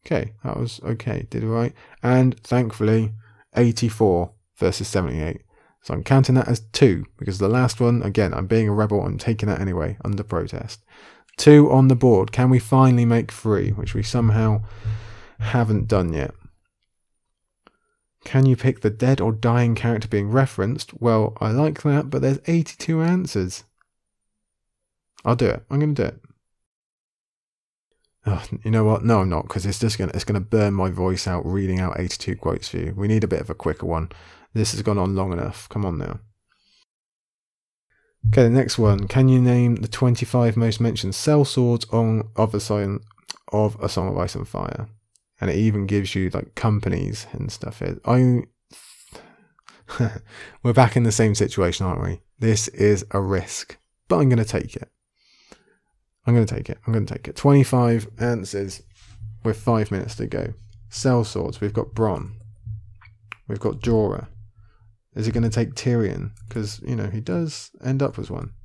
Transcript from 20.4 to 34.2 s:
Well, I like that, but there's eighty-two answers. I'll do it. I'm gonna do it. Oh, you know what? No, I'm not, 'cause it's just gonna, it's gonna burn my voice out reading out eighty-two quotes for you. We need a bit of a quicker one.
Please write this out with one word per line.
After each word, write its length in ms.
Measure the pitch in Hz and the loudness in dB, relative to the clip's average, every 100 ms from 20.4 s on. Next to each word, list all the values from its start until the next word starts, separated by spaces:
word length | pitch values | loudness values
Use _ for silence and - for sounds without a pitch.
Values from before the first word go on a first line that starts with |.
| 135 - 98 151 - - | 0 -2 -4 -4 -10 -2
Well, 360 | 117 110 107 110 | 2 2 0 -2
I 120 | 110 | -2
like 300 | 117 156 147 | 0 0 0
that, 280 | 147 143 139 | 0 0 0
but 120 | 143 | -2
there's 180 | 131 135 - | -2 -2 0
eighty-two 540 | 170 156 - - 160 | 0 -2 -6 -4 0
answers. 640 | 165 180 180 101 92 - _ _ _ _ _ _ _ _ _ _ _ _ _ _ _ - | 0 0 -2 -4 -4 -6 _ _ _ _ _ _ _ _ _ _ _ _ _ _ _ -6
I'll 120 | - 120 | -2 2
do 100 | 117 | 2
it. 180 | - - | 0 -4
I'm 80 | 139 | -2
gonna 140 | 151 | 0
do 100 | 143 | 0
it. 180 | 90 - _ _ _ _ _ _ _ _ _ _ _ _ _ _ _ _ _ _ _ _ 107 | -2 -4 _ _ _ _ _ _ _ _ _ _ _ _ _ _ _ _ _ _ _ _ -4
Oh, 160 | 90 - - | -4 -4 -8
you 80 | 110 | 0
know 100 | 113 | 2
what? 220 | 107 110 | 4 2
No, 160 | 117 110 | 2 2
I'm 80 | 95 | 2
not, 200 | 80 - | -2 -4
'cause 160 | 101 | -6
it's 140 | 95 98 | -4 -2
just 200 | 113 107 | -2 -2
gonna, 120 | 90 | -4
it's 120 | 95 | -4
gonna 160 | - 104 | -4 -4
burn 340 | 98 113 104 | 0 0 2
my 160 | 98 95 | 0 -2
voice 380 | 92 92 92 - | 0 -2 -2 -2
out 180 | 87 85 | -4 -2
reading 320 | 95 95 92 | -2 -2 -2
out 220 | 92 - | -2 -4
eighty-two 340 | 90 - - - | -6 -6 -8 -4
quotes 320 | 82 - - | -4 -4 -6
for 100 | 87 | -8
you. 160 | 82 95 | -6 -4
We 100 | 101 | 0
need 160 | 110 | 0
a 60 | 101 | 0
bit 120 | 82 | -2
of 80 | - | -4
a 60 | |
quicker 320 | 80 80 76 87 | -6 -6 -4 -4
one. 240 | 82 82 - | -4 -6 -12